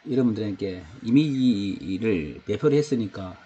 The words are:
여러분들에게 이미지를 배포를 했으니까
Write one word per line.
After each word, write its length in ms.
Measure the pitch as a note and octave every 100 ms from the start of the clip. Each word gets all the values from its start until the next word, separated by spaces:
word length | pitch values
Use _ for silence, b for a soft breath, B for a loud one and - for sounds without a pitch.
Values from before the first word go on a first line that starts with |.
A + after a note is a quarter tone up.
| -
여러분들에게 760 | B2 B2 G#2 G#2+ F#2+ G2 F2+ E2 -
이미지를 1400 | A2+ C3 D#3 C3 B2+ G2+ G2+ - F#2 F#2+ A2+ F#2 D2 C#2 -
배포를 320 | G#2 D3+ C#3+
했으니까 600 | D3 B2 G2+ G2 F#2 F#2